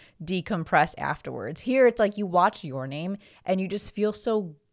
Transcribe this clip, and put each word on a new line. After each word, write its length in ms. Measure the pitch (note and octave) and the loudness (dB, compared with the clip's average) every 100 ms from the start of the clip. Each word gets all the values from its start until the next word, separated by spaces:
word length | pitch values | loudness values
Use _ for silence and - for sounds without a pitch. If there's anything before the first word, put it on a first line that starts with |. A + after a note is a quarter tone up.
| _ _ | _ _
decompress 720 | D#3+ F#3 - F#3+ D#3 E3+ D#3+ - | -6 -4 -2 -4 2 2 2 0
afterwards. 600 | C#3 D3 - B2+ G#2 E3 | -6 -6 -8 -8 -8 -8
Here, 260 | B3 C4 B3 | -2 6 6
it's 140 | A#3 | 6
like 180 | G#3 G#3 | 0 0
you 80 | G3+ | 0
watch 380 | F3 F#3 - | 4 4 2
Your 240 | D#3 C3 C3 | -8 -8 -8
Name 280 | C#3+ F3 G3+ - _ | -8 -8 -10 -14 _
and 160 | - F#3+ | -2 -2
you 80 | F#3+ | -2
just 260 | G3+ - | -4 -6
feel 180 | - G#3 | -2 -2
so 440 | G#3 A#3+ A3 F3+ D3 _ | -2 -2 -2 -2 -10 _